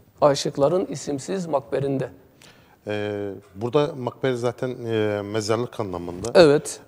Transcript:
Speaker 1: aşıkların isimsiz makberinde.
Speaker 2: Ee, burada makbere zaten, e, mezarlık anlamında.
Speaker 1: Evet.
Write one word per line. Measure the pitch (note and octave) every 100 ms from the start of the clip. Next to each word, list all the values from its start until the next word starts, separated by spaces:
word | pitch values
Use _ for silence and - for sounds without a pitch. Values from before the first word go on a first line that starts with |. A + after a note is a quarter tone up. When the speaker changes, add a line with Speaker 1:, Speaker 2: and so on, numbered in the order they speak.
| _ -
Speaker 1:
aşıkların | D3 C#3+ E3 C#3+ C#3 F3+ G3+
isimsiz | D#3 - C#3+ - F#3+ E3+
makberinde. | C#3 - - C#3 - B2+ - _ _ - - - _ -
Speaker 2:
Ee, | G#2 G#2 G#2 G2+ G2 - F#2+
burada | A#2+ D3 D3 C#3
makbere | A#2+ - C3+ B2
zaten, | A#2+ A#2 C3 B2 A#2
e, | A2+ G#2+ G#2
mezarlık | G2+ A2 G#2 A2+ A#2+ -
anlamında. | G#2 F2 F2 F2 G#2 D3
Speaker 1:
Evet. | E3 D3 D3 -